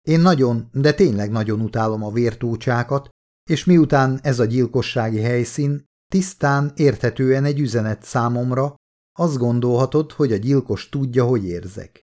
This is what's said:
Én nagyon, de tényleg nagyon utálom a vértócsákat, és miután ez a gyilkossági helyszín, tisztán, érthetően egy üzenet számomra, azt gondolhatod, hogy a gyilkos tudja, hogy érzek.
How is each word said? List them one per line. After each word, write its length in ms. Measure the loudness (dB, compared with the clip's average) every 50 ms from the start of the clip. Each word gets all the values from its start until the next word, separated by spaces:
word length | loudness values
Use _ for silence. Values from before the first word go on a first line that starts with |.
Én 180 | _ 2 2 4
nagyon, 500 | 4 4 4 4 2 2 0 -2 -6 -6 -4
de 200 | 0 2 2 4
tényleg 380 | 4 2 2 2 0 -2 -2
nagyon 300 | -2 -2 -2 -2 -2 -2
utálom 420 | -4 -4 -2 -2 -2 -2 -2 -4 -6
a 80 | -4
vértócsákat, 960 | -2 0 0 0 -2 -4 -6 -6 -6 -4 -2 -2 -2 -2 -2 -2 -4 -4 -4 -8 _ _ _ _ _ _ _ -4
és 160 | -4 0 4
miután 540 | 4 6 6 6 4 4 2 2 2 -2 -2
ez 180 | -2 -2 0 0
a 60 | 0
gyilkossági 760 | 0 2 0 0 0 0 -2 -2 -2 -4 -4 -2 -2 -2 -2
helyszín, 640 | 0 0 0 -2 -2 -4 -4 -2 -2 -2 -2 -4 -8 _ _ _ _ _
tisztán, 600 | -2 -2 -2 -2 -4 _ 0 0 2 2 0 -2 0
érthetően 680 | 2 2 2 2 2 -4 -4 -2 0 2 2 2 2 2
egy 140 | -2 0 -2
üzenet 440 | -2 -2 -2 -2 -2 -2 -6 -6 -10
számomra, 720 | -6 -2 -2 0 0 -2 -2 -2 -2 -2 -2 -2 -4 -6 _ _ _ _ _ _ _ _
azt 200 | -2 -2 -2 0
gondolhatod, 760 | 0 0 0 0 0 2 2 2 2 0 2 0 -2 -2 -2
hogy 220 | -2 -2 0 0 0
a 40 |
gyilkos 520 | 0 0 2 0 0 0 -2 -6 -6 -6 _
tudja, 360 | -6 -6 -4 0 0 0 2
hogy 200 | 2 0 0 -2
érzek. 560 | -4 -8 -8 -10 -12 -14 -14 -18 -18 _ _ _ _